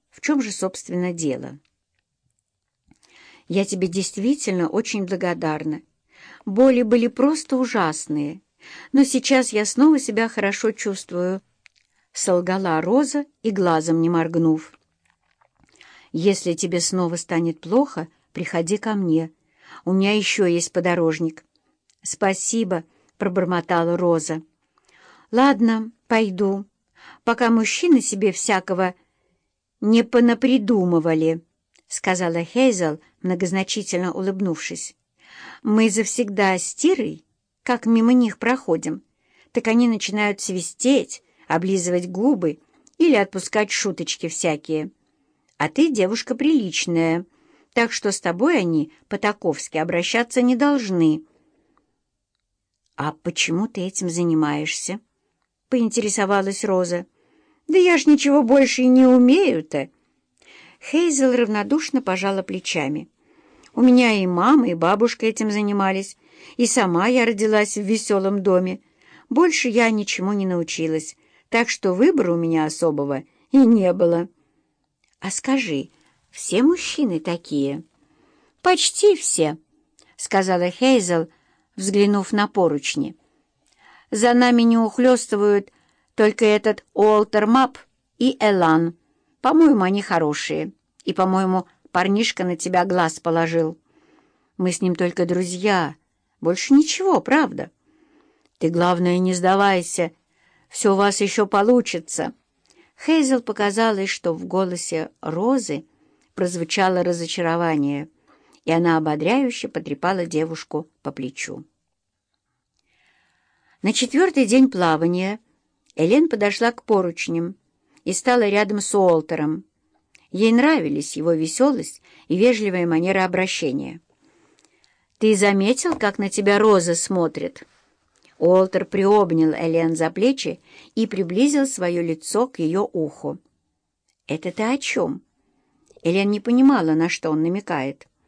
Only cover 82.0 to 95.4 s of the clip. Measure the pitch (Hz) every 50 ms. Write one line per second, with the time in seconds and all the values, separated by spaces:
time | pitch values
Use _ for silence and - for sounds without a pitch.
82 | 202 202 208 202 190 - - 208 202 202 - 208 185 165 147 147 139 - - 151
83 | 143 - - _ _ _ _ _ _ _ _ _ _ _ _ _ _ _ _ _
84 | _ - - 214 214 240 240 240 247 247 240 240 233 233 233 226 226 220 - -
85 | 247 254 254 240 - - - 202 202 208 202 202 202 - _ _ _ _ _ _
86 | _ _ _ - 220 214 208 - 233 214 208 208 208 220 214 208 - _ - -
87 | 202 214 214 214 214 214 - 214 208 214 226 262 262 262 262 - - _ _ _
88 | _ _ _ - 240 254 269 - 220 214 202 190 175 160 160 160 165 165 170 _
89 | _ _ _ _ _ _ _ _ - 262 - 311 330 311 285 220 190 185 190 202
90 | 196 - 180 170 160 151 147 147 - - 156 156 156 175 - _ _ _ _ _
91 | - - 156 160 185 190 190 185 190 185 185 185 180 _ _ _ _ _ - 180
92 | 180 196 196 208 226 220 - - 180 180 175 165 - - 180 180 175 190 180 180
93 | 175 160 160 - - 170 165 165 165 165 165 165 165 156 156 _ _ _ _ _
94 | _ _ _ _ _ _ _ _ _ _ _ - 185 180 175 - - 185 180 165
95 | 185 175 170 - 175 170 180 180